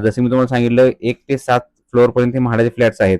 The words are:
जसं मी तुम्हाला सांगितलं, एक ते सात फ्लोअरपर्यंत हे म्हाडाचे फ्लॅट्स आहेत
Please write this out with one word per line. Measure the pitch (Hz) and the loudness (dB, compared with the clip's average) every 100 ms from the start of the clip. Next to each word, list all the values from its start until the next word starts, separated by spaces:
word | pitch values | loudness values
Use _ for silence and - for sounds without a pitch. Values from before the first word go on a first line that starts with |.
जसं | 107 113 | 0 -2
मी | 123 | -2
तुम्हाला | 127 123 | 0 -2
सांगितलं, | 123 120 120 131 - | -2 0 2 2 0
एक | 113 120 - | -6 -6 -6
ते | 135 | -6
सात | - 123 | -2 -4
फ्लोअरपर्यंत | - _ _ 120 123 123 123 | -4 _ _ 0 2 2 -2
हे | 127 | -2
म्हाडाचे | 123 113 117 | -2 0 -2
फ्लॅट्स | - 117 - | 0 -2 0
आहेत | 98 | 0